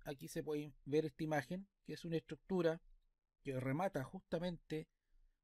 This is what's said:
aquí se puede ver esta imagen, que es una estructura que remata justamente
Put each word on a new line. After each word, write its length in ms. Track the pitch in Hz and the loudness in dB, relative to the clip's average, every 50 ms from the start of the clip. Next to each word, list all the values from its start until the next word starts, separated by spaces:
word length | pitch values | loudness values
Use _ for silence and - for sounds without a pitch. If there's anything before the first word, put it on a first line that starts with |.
| - | -8
aquí 240 | - 147 131 165 160 | -8 -8 -8 -10 -6
se 140 | - 165 | -4 -4
puede 300 | 139 151 151 147 147 151 - - - | -2 0 -2 -2 -2 -4 -8 -12 -4
ver 180 | 139 135 156 156 | 4 4 4 4
esta 200 | 156 - - 160 | 4 0 -4 0
imagen, 440 | 156 151 143 131 - 180 185 196 - _ _ _ | 2 2 2 2 0 -4 -6 -6 -10 _ _ _
que 80 | - | -10
es 120 | 156 - - | -10 -8 -2
una 120 | 170 165 | 0 0
estructura 640 | 160 - - 160 - _ - 196 180 165 160 160 170 - - - - _ _ _ _ _ _ _ _ | 0 0 -2 -8 -10 _ 0 2 4 4 4 4 2 -4 -14 -20 -20 _ _ _ _ _ _ _ _
que 180 | - 139 131 127 | -6 -4 -2 -2
remata 420 | 123 135 135 160 190 190 - 143 127 | 0 0 2 2 2 2 0 -2 -4
justamente 840 | 127 - 185 - _ - 165 175 180 170 - - - 160 156 156 - _ _ _ _ _ - - _ _ _ | -4 -8 -12 -6 _ -2 -2 -2 -2 -4 -6 -6 -6 -6 -6 -6 -8 _ _ _ _ _ -20 -20 _ _ _